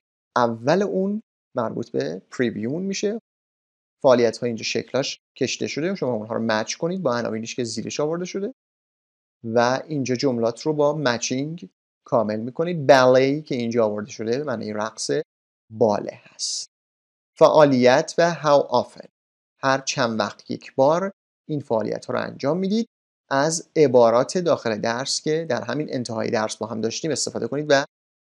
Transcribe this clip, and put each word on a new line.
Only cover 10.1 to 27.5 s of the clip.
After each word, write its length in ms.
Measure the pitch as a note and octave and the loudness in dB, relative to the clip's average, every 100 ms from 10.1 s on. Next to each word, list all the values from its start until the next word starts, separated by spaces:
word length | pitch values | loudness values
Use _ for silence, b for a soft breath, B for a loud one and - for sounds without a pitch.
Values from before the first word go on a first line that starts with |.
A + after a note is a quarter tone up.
| B2 | 0
جملات 460 | C#3 A#2+ A2+ A#2+ | 0 0 -2 -2
رو 120 | D#3 | -4
با 200 | D3+ D3 | 0 0
مچینگ 760 | D#3 C3+ A#2 - C3 D3 E3+ F#3 _ _ _ _ | 0 -2 -2 -2 -4 -6 -8 -14 _ _ _ _
کامل 320 | B2 G#2+ G#2+ | 0 0 -2
می‌کنید. 480 | A#2 B2 E3 E3+ C3+ | -6 -4 -4 2 6
بالlet 600 | C3+ B2+ C3 C3+ D3 D3+ | 8 8 6 4 0 -4
که 80 | C3 | -4
اینجا 300 | A#2 A#2 A2 | -2 0 0
آورده 260 | G#2 G#2 | 0 -8
شده 260 | - A2 B2 | -6 -4 -2
به 60 | |
معنی 300 | D3+ A2+ G#2+ | -2 -6 -6
رقص 380 | G#2+ A2 - - C#3+ - _ _ _ _ | -6 -6 -6 -4 -4 -4 _ _ _ _
باله 520 | A2 A2+ G#2 - - | 0 2 2 -2 -12
هست. 460 | - - - - - _ _ _ _ _ _ - | -16 -10 -8 -8 -12 _ _ _ _ _ _ 4
فعالیت 760 | D#3 - D3 C3 B2 C3+ D#3+ - | 6 8 6 6 6 4 2 0
و 160 | E3+ | 0
how 520 | D#3 D3+ C#3+ - B2 G2+ | 0 4 4 4 0 -2
often، 220 | - - _ _ _ _ _ | -8 -20 _ _ _ _ _
هر 220 | C3+ C3+ | 0 0
چند 380 | - - A#2+ A2 | -2 -2 -2 0
وقت 320 | G#2 - - | -4 -6 -10
یک 240 | A#2 - - | -12 -6 0
بار 360 | C3+ E3 G3 - _ _ - | 2 2 -2 -8 _ _ -8
این 100 | D3+ | -8
فعالیت 460 | - A2+ A2 A2+ - | -2 -2 -2 -6 -6
ها 80 | |
رو 80 | A#2+ | -6
انجام 360 | A2+ A2+ C3 E3+ | -6 -6 -4 -2
میدید. 300 | F#3+ G#3+ A3+ _ _ _ - | 0 -2 -2 _ _ _ -4
از 400 | C3+ D3+ E3 - E3 | 0 0 -2 -2 2
عبارات 600 | C#3+ B2 A#2 A#2 C3+ F#3 | 6 6 6 6 2 0
داخل 400 | E3 C3 A#2+ G#2+ | 0 0 0 -2
درس 440 | A2+ A#2 C3+ - | -2 -2 -4 -4
که 240 | D#3 D#3 D#3+ | -2 -2 -2
در 140 | A#2+ | -4
همین 300 | A2+ C3+ D3+ | -4 -4 -4
انتهای 360 | B2+ A#2+ A2+ A2+ | -6 -4 -4 -2
درس 260 | A2+ G#2+ - | -2 -2 -4
با 120 | A2 | -8
هم 140 | A2+ | -4
داشتیم 300 | A2 A2+ E3 | -4 -4 -4
استفاده 360 | C3 - A2+ | -4 -4 -6
کنید 180 | A#2 | -6